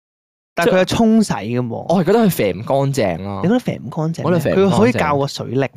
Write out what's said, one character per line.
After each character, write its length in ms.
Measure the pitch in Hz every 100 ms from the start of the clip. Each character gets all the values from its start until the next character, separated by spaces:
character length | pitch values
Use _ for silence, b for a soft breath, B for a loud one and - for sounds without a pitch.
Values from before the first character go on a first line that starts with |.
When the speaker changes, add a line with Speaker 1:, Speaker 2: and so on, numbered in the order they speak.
| _ _ _ _ _ -
Speaker 1:
但 100 | 170
係 60 |
佢 60 | 185
有 80 | 185
沖 360 | - 226 220
洗 100 | 208
嘅 260 | 117 101 120
喎。 80 | 123 110 104
Speaker 2:
我 80 | 190
係 40 | 160
覺 80 |
得 60 | 220
佢 100 | 220
肥 240 | 160 107
唔 100 | 87 113
乾 280 | 135 139
淨 300 | 135 104 85
咯。 160 | 98 98
Speaker 1:
你 40 | 170
覺 40 |
得 60 | 247
肥 220 | - -
唔 60 | 120
乾 240 | 151 160
淨 40 | 165
咩？ 60 |
Speaker 2:
我 80 | 147
覺 20 | 175
得 40 |
肥 120 | -
唔 40 | -
乾 80 |
淨。 60 | 196
Speaker 1:
佢 40 | 185
可 80 | 226
以 40 |
較 240 | 226 156 143
個 100 | 139
水 180 | - 104
力 140 | 120
嘅 100 | 135